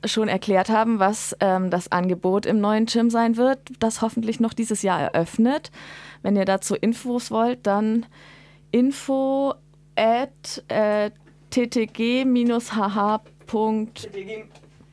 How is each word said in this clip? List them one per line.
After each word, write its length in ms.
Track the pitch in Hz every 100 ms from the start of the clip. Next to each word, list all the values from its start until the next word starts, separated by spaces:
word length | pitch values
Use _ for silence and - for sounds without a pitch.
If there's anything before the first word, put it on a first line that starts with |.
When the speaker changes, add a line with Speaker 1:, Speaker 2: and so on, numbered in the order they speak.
| 220
Speaker 1:
schon 200 | 226 214
erklärt 400 | 190 - 190 196
haben, 320 | 220 226 220
was, 360 | 190 220 - -
ähm, 300 | 196 185 185
das 200 | 175 -
Angebot 560 | 180 185 180 185 196 -
im 140 | 214
neuen 260 | 202 214 226
Gym 240 | 233 233
sein 260 | 226 233 226
wird, 220 | 254 269 - 254
das 200 | 226 -
hoffentlich 380 | 226 233 220 226
noch 140 | 226
dieses 300 | - 220 208
Jahr 180 | 196 175
eröffnet. 720 | 139 - 170 - 233 302 - - - - - -
Wenn 140 | 190 202
ihr 80 |
dazu 320 | 190 196 - 202
Infos 560 | 214 233 247 247 247
wollt, 340 | 220 233 247 208
dann 400 | 202 220 226 - - - - - - -
info 840 | 233 262 269 - 269 269 269 277 - _ _ _ -
at, 680 | 220 233 - - - - -
äh, 420 | - 214 208 208 - - _ _
T 160 | 262 240
T 200 | 247 220
G 380 | - 226 254
minus 500 | 262 247 240 233 233
H 200 | 220 202
H 280 | 202 208 220 - - -
Punkt 560 | 220 220 220 220 -
Speaker 2:
T 60 | -
T 140 | 196
G, 200 | 190 220 220 - - - -